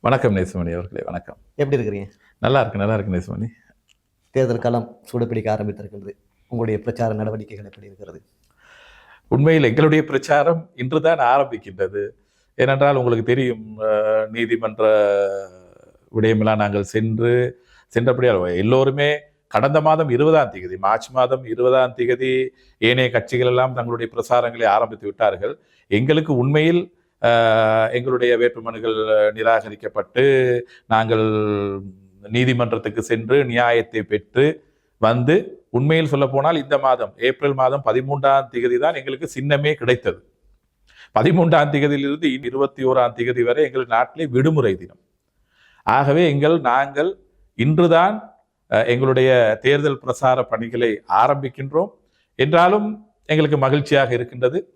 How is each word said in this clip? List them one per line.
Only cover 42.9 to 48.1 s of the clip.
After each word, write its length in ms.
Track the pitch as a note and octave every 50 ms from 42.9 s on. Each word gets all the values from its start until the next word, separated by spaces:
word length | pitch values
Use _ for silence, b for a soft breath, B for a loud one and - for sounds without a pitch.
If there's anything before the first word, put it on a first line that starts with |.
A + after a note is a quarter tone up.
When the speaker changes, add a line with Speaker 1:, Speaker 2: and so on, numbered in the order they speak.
| C3 C3 B2 A#2+ -
Speaker 1:
தேதி 300 | B2 A#2+ A#2+ B2 B2 A#2+
வரை 200 | A#2 B2 D3 D#3
எங்கள் 220 | C3+ B2 C3+ B2+
நாட்டிலே 420 | A#2+ A#2 A2+ B2+ - - D#3 D#3+ D3
விடுமுறை 480 | A#2+ B2+ C3+ D#3 D#3+ D3+ B2+ A2 F#2+
தினம். 240 | F2 F2+ F2 - _ _ _ _ _ _ _ _ _ b b b b b b b b b
ஆகவே 460 | - G#2+ C3 C#3 C#3 C#3+ D#3+ F3+ E3
எங்கள், 300 | C#3+ C#3+ C#3 D3+ E3 E3
நாங்கள் 580 | C#3 B2+ A#2+ C3 C#3 C#3 C#3 C#3+ D#3 F3+ - _ _ _ _ _ _ _ _
இன்றுதான், 800 | - A#2 C#3 D#3 D#3 F3 E3+ E3 E3 F3 G3